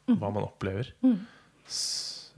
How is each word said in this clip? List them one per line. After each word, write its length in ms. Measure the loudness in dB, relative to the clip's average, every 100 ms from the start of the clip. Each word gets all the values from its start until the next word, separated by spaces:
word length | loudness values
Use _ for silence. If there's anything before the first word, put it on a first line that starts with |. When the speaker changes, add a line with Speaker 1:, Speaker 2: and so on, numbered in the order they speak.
| 0
Speaker 1:
Mm. 60 | 2
Speaker 2:
Hva 140 | 2
man 100 | -2
opplever. 480 | -4 -4 -4 -2 -4 2
Speaker 1:
Mm. 160 | 4 4 0 -16 -20 _ -10
Speaker 2:
S-, 640 | -4 -4 -4 -6 -10 -14